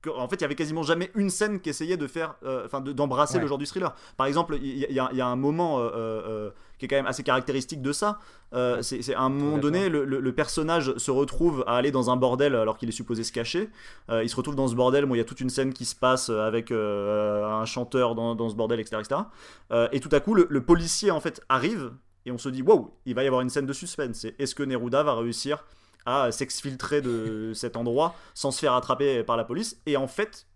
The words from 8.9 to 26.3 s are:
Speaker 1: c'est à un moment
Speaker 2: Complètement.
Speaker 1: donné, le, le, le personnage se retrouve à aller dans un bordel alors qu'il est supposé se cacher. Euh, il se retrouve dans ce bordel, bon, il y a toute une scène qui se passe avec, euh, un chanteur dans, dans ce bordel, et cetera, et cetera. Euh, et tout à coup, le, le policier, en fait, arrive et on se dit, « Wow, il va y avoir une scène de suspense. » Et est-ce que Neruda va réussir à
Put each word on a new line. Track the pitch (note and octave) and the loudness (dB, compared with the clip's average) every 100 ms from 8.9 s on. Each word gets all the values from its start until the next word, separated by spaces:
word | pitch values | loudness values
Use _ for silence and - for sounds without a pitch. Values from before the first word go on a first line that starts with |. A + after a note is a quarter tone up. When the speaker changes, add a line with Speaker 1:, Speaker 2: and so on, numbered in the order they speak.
| C3 | -6
Speaker 1:
c'est | B2 B2+ | -4 0
à | |
un | C3 | 0
moment | C#3 C#3+ D3+ | 2 0 2
Speaker 2:
Complètement. | |
Speaker 1:
donné, | C#3+ F3 G3 | 2 2 2
le, | D3+ C#3 | 0 0
le, | C3+ | 0
le | B2+ B2+ | 0 0
personnage | D3 - D#3 E3+ C3+ - | -2 0 0 0 0 -2
se | - | 0
retrouve | C3 C#3+ - E3+ C#3 A#2 | 0 0 2 2 2 0
à | A#2+ | 2
aller | C#3 | 2
dans | C3 B2 | 2 2
un | B2 | 2
bordel | B2+ B2+ C#3+ B2 | 2 4 2 4
alors | A2 A2 | 0 -2
qu'il | A#2 | -6
est | |
supposé | - A#2 A2+ | -6 -6 -4
se | A2+ | -4
cacher. | A#2+ A#2 E3+ A3 - - - - | -4 -2 -4 -4 -10 -20 -20 -4
Euh, | A2+ | -2
il | A2+ | 0
se | C3 | -2
retrouve | B2+ C#3 | -2 0
dans | C3+ | 0
ce | A#2 | 4
bordel, | B2+ C#3 C#3 | 4 4 4
bon, | A#2+ | 0
il | |
y | |
a | A2+ | 0
toute | B2+ | -4
une | B2+ | -4
scène | C3 C3+ | 0 -2
qui | B2+ A#2+ | -2 -8
se | - | 2
passe | B2+ B2+ B2 | 4 4 2
avec, | A2 G#2+ A#2 A2+ | 0 2 0 0
euh, | A2+ G#2 G2+ G2+ G#2 G#2 G#2 | -2 0 0 0 2 2 0
un | G#2+ A2 A2+ | 0 -2 -4
chanteur | B2+ A#2+ C3 B2 A2+ | -6 -2 2 2 2
dans, | A#2 A2+ | -2 -2
dans | A2+ | -4
ce | G#2+ | -2
bordel, | A2+ A#2 | 0 0
et | |
cetera, | G#2+ A2 | -2 -6
et | G#2 | -2
cetera. | C#3+ A3 - - - _ | -4 -4 -12 -20 -20 _
Euh, | A#2 A#2 | 2 2
et | C#3 | 0
tout | D3 | 2
à | D3 | 2
coup, | G3 G#3+ | 6 4
le, | F3 | 6
le | C#3 | 4
policier, | A#2 E3+ E3 - G#3 | 6 4 4 0 2
en | D#3+ | 2
fait, | D#3+ - - | -2 -8 0
arrive | C3 D3+ A3 B2+ B2 _ _ A#2+ | 2 2 -2 -8 -12 _ _ -10
et | |
on | B2 | -6
se | C#3 | -6
dit, « | C3 | 0
Wow, | C3 C3 G2 - C3 | 6 6 4 -12 -6
il | A#2+ | 0
va | |
y | C3+ | 2
avoir | B2+ | 2
une | B2+ | 2
scène | C#3+ C3+ | -2 -2
de | |
suspense. » | C3+ F3 - C3+ A2+ A2 | -6 -8 -6 -6 -6 -10
Et | - | -6
est-ce | C#3 - | -6 -4
que | |
Neruda | C#3 B2+ A#2+ C3+ | -4 -2 0 2
va | D3 A#2 | 2 2
réussir | A#2 A2+ C#3 D3 - - _ _ - | -2 -4 -4 -4 -6 -20 _ _ 0
à | C3+ B2 | 2 2